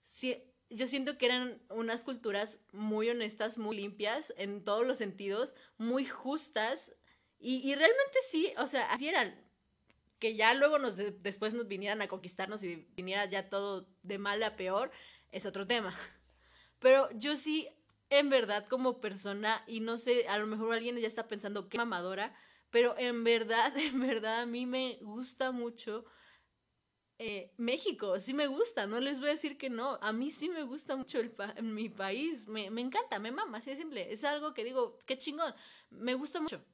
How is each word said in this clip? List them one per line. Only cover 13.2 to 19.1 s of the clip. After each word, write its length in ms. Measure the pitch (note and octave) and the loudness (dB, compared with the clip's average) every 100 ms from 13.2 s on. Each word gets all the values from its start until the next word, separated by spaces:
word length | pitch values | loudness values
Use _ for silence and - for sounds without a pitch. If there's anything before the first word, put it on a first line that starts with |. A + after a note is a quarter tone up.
| G3+ | 0
ya 240 | G3 F#3+ | -2 -2
todo 380 | G3+ G3+ F#3+ F#3 _ | -2 -2 -4 -8 _
de 160 | F3+ G3+ | -8 -4
mal 240 | G3+ G#3 | -2 0
a 120 | G#3+ G#3+ | -2 -2
peor, 360 | F#3 G3 C4 - - - _ | 0 0 0 -6 -20 -20 _
es 160 | F#3 G3 | -8 -6
otro 180 | G3 G3 | -6 0
tema. 280 | A#3+ G3 - - - _ _ _ - - _ | 0 0 -8 -14 -16 _ _ _ -20 -20 _
Pero 300 | B3+ C4+ C4+ | 8 8 8
yo 220 | A3+ C#4+ D4 | 0 -2 0
sí, 320 | D#4 D#4 - - _ _ _ | 0 0 -2 -14 _ _ _
en 180 | C#4 C#4+ | 6 8
verdad, 360 | C4 G#3 G#3 G#3 | 4 4 0 0
como 320 | B3+ B3+ B3 | 2 2 0
persona, 640 | G#3 | -6